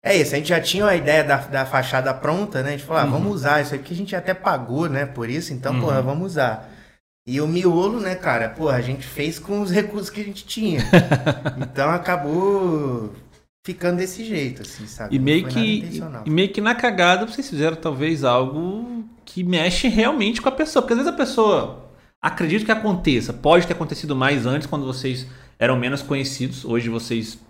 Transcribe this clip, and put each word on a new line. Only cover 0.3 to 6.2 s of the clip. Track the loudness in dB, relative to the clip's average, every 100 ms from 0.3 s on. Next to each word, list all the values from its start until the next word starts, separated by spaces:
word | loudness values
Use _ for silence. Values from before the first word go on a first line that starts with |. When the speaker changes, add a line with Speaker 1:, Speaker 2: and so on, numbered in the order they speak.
Speaker 1:
a | 0
gente | 0
já | 0
tinha | 0 2
a | 4 4
ideia | 4 4
da, | 4 2
da | 2 -2
fachada | 0 0 0 0 0
pronta, | -2 -2 -2 -2 -4
né? | -4
A |
gente | -4
falou, | -2 0
"Ah, | 2
Speaker 2:
Uhum. |
Speaker 1:
vamos | 2 0 0
usar | 2 2
isso | 2 -4
aqui", | -6
a | -8
gente | -6 -6
até | -4
pagou, | -2 0 -2 -2 -2 -2
né, | -2 -4
por | -6 -6
isso, | -6 -6
então, | -6 -2
Speaker 2:
Uhum. | 0
Speaker 1:
porra, | 2 2
vamos | 0 -2